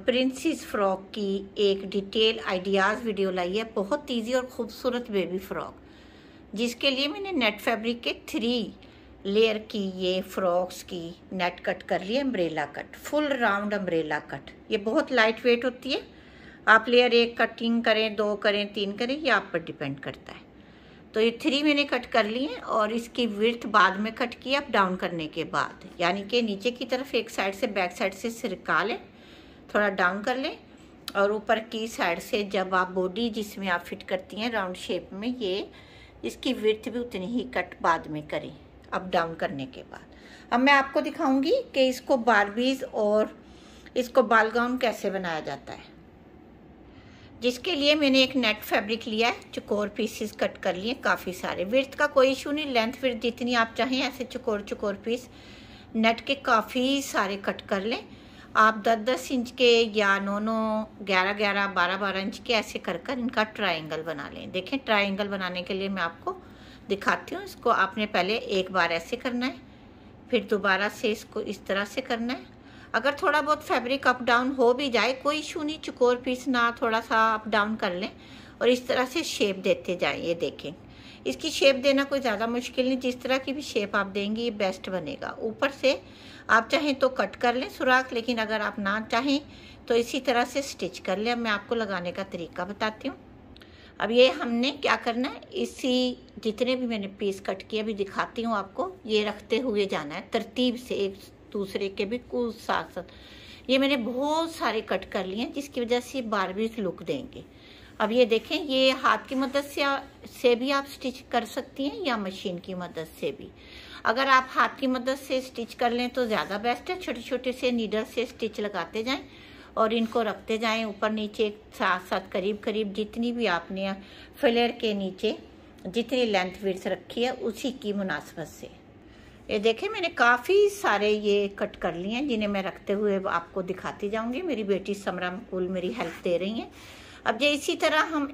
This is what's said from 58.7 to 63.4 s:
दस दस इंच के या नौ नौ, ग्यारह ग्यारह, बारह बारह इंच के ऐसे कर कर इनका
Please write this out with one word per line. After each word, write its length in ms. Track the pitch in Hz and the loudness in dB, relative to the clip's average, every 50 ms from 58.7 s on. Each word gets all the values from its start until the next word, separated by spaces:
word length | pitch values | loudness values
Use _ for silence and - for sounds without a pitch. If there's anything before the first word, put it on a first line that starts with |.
| 220 220 202 | 6 4 4
दस 200 | 233 226 226 214 | 2 2 4 2
दस 260 | 247 254 - - - | 0 0 0 0 -2
इंच 200 | 285 247 233 240 - | -2 -2 -2 -2 0
के 160 | - 254 240 233 226 233 226 | 4 6 8 8 8 6 4
या 260 | 202 214 208 196 196 196 | 2 2 4 4 4 2
नौ 200 | 196 196 202 208 | 2 0 -2 -2
नौ, 480 | 214 220 226 220 220 220 214 214 220 214 - - 214 | 0 0 0 0 0 0 0 -2 -2 -4 -8 -8 -2
ग्यारह 300 | 190 190 190 185 196 208 | 2 4 4 4 2 2
ग्यारह, 340 | 208 214 202 196 202 202 196 | 0 0 2 2 2 0 0
बारह 280 | 190 185 175 175 185 190 | 2 2 2 2 2 0
बारह 220 | 208 196 185 190 | 0 -2 -2 -2
इंच 200 | 196 208 - - | -4 -4 -6 -6
के 140 | - - 240 | -2 0 0
ऐसे 240 | 214 208 - - 220 | 0 0 -2 -6 -6
कर 180 | - - 180 170 | -4 -4 -4 -4
कर 200 | - - 277 247 | -4 -6 -4 -2
इनका 240 | 240 240 - 214 | -2 -2 0 0